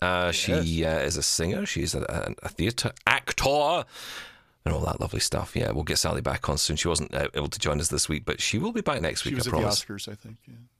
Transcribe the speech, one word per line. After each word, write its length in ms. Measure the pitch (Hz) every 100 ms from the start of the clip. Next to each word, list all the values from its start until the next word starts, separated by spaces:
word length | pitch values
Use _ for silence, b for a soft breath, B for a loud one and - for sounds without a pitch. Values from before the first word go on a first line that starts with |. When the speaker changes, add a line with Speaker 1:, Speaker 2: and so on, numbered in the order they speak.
Speaker 1:
Uh, 300 | 90 90 87
she, 220 | 85 -
Speaker 2:
Yes. 480 | 82 82 82 80 80
Speaker 1:
uh, 40 | 71
is 120 | 80
a 60 |
singer, 420 | - - 85 190 208
she's 280 | - -
a, 80 | 73
a, 440 | - - - - -
a 20 |
theatre 440 | - 98 123 - - -
actor, 800 | 131 - - 135 147 147 175 - B B B B B B B 80
and 80 |
all 80 | 76
that 180 | 76 -
lovely 200 | - -
stuff. 360 | - - - 82
Yeah, 160 | 80
we'll 120 | 58
get 140 | 78 73
Sally 220 | 82 67
back 280 | 67 65 -
on 80 | 71
soon. 180 | - 78
She 120 | 87
wasn't, 260 | 78 -
uh, 140 | 71 71
able 160 | 73 71
to 100 | -
join 200 | - 73
us 80 | 71
this 200 | 71 -
week, 160 | 76 -
but 160 | -
she 160 | - 104
will 140 | 208
be 100 | 226
back 200 | - 131
next 200 | 80 -
Speaker 2:
She 80 | 117
Speaker 1:
week, 80 | 131
Speaker 2:
was 100 | 120
Speaker 1:
I 20 |
Speaker 2:
at 20 |
the 60 | 151
Speaker 1:
promise. 240 | 104 104 -
Speaker 2:
Oscars, 260 | 101 -
I 40 | 104
think, 220 | 110 113 -
yeah. 80 | 117 120 _